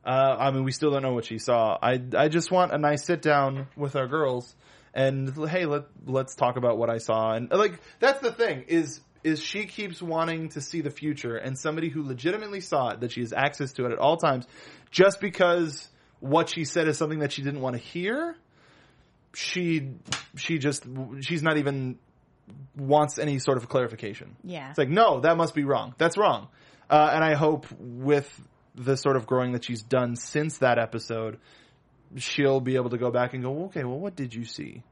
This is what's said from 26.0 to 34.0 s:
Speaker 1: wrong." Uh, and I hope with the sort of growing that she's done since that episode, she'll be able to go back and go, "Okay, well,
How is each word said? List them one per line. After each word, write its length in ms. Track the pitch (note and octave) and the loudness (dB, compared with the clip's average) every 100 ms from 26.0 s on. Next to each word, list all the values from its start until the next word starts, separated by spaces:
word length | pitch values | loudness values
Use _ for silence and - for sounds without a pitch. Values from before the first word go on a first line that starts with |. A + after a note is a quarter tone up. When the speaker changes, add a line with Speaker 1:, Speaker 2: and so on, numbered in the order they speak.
| E3 F#3 | 0 4
Speaker 1:
wrong." 320 | G3+ A#2 G2 _ - _ _ | 2 2 -6 _ -20 _ _
Uh, 220 | D3+ D#3 | 6 6
and 100 | D#3 | 4
I 120 | D#3+ | 2
hope 320 | C#3+ D#3 D3+ - - | 4 2 2 -6 -16
with 500 | A#2+ A#2+ C3+ C#3+ C#3 - - _ _ | -14 -6 2 2 2 -18 -20 _ _
the 220 | - B2 C3 | -6 -2 0
sort 200 | C#3 C3 | 2 2
of 100 | A2+ | 2
growing 260 | B2+ B2 | 0 2
that 120 | B2 | -4
she's 180 | - A#2 | -6 -10
done 340 | G#2 B2+ B2 A#2+ | 0 0 0 -4
since 420 | - D3+ D#3 - | -4 -2 -2 2
that 200 | B2+ A#2+ | 4 4
episode, 600 | A2+ A2+ - A2+ A2 A2 _ - _ _ _ _ _ A#2+ | 0 -6 -6 -6 -6 -8 _ -20 _ _ _ _ _ -12
she'll 440 | - - C#3 C3+ | -6 2 2 2
be 160 | B2+ C3 | 2 0
able 140 | A#2+ | 0
to 80 | A#2 | -2
go 120 | B2 | 0
back 240 | B2 B2 | 0 0
and 80 | C3 | -2
go, 220 | B2+ C#3+ F#3+ | -6 -6 -6
"Okay, 180 | F3 | -6
well, 140 | B2 C3+ | -6 -6